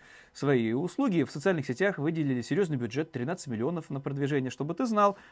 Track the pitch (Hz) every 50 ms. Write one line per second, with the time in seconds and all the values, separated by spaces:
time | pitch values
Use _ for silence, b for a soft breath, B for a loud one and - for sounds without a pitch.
0 | B B B B B B B - - 143 139 123 113 110 113 135 175 175 - -
1 | 277 254 180 165 131 - - 156 139 190 185 156 139 - 127 - 185 202 185 -
2 | 139 165 165 160 147 139 131 123 113 - 147 185 202 160 151 123 120 113 113 139
3 | 160 - - 120 123 135 - - - 139 117 107 117 151 175 165 156 - 139 135
4 | 139 147 139 139 143 135 151 139 131 127 - - 139 151 170 - 262 233 220 208
5 | 208 202 196 B B B